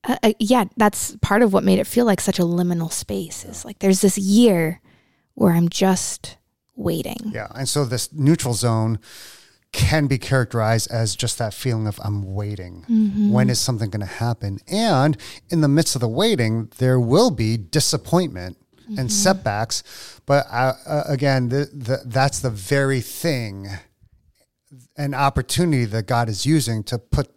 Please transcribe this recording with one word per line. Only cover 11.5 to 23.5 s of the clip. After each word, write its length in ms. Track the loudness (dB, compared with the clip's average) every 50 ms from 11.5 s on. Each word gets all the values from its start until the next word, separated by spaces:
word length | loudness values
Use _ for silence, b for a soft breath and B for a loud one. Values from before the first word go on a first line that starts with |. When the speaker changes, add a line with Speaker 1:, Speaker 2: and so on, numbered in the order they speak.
Speaker 2:
feeling 340 | -6 -4 -4 -2 -2 0 -2
of, 140 | -4 -4 -4
"I'm 320 | -6 -4 -4 -4 -6 -6 -6
waiting. 520 | -6 -6 -6 -8 -10 -12 -16 -16 -18 -4 0
Speaker 1:
Mm-hmm. 420 | 2 2 2 2 2 2 2 4
Speaker 2:
When 200 | 4 4 4 2
is 100 | 2 0
something 300 | -2 -2 -2 -2 -4 -4
gonna 160 | -4 -6 -6
happen?" 540 | -6 -6 -4 -4 -4 -2 _ -6 -6 -6 -8 _
And 480 | -6 -2 0 2 2 2 4 4 2 0 B B B B B B _
in 100 | 0 2
the 80 | 2 4
midst 260 | 4 2 2 0 -2
of 60 | -2
the 80 | -2 -2
waiting, 640 | 0 0 0 0 2 0 0 0 0 -2 -4 -8 _ 0
there 200 | 2 2 4 2
will 320 | 2 4 4 4 4 4
be 280 | 2 0 0 0 0 -2
disappointment 1000 | -6 -4 -2 -2 0 0 -2 -4 -2 0 0 0 0 0 -6 -10 -12 -12 -14 _ _ _ _ _ _
and 100 | -10 -6
Speaker 1:
Mm-hmm. 120 | -6 -4 -2
Speaker 2:
setbacks. 760 | 0 2 2 2 2 2 -2 -4 -2 -2 -4 -4 -6 -8 B B B B B B B B B
But, 220 | 0 2 2 2 0
uh, 220 | -2 0 0 0 -2 -4 -6
uh, 160 | -4 -4 -4 -2
again, 440 | -2 -2 0 2 2 2 2 0 0
the, 180 | -2 -2 -4 -4
the, 300 | -8 -12 -4 -4 -4 -4 -6
that's 340 | -4 0 0 0 0 0 -2
the 80 | -6 -6
very 540 | -6 -6 -4 0 0 2 2 2 0 -2
thing, 680 | -4 -6 -10 -6 -4 -2 -2 -2 -4 -6